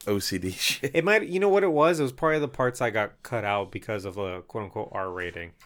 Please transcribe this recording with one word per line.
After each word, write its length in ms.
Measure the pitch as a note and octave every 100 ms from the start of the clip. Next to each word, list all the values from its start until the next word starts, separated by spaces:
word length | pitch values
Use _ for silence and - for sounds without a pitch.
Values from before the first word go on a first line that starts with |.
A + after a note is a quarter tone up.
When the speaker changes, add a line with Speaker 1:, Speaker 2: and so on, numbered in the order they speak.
| -
Speaker 1:
O 140 | G2+
C 180 | - F#2+
D 140 | F#2
<laughs> 0 |
shit. 400 | F2+ - - C#3+
Speaker 2:
It 100 | E3
might, 240 | E3 G#3+ G#3+
you 120 | F#3
know 100 | G3+
what 140 | G3
it 80 | F#3+
was? 280 | D3 D#3+ E3
It 40 |
was 80 | C3+
probably 260 | C3 D#3+ D#3
the 80 | C#3+
parts 320 | - B2+ A#2+
I 120 | A#2+
got 320 | G#2+ G#2 -
cut 200 | - A#2+
out 280 | G#2 G2+ G2
because 340 | G2 - G#2+ F#2+
of 80 | F#2
the 260 | G2 F2+
quote-unquote 480 | - A2+ G2 A2 -
R 180 | G2+ F#2+
rating. 440 | F2+ F2+ E2+ E2+ -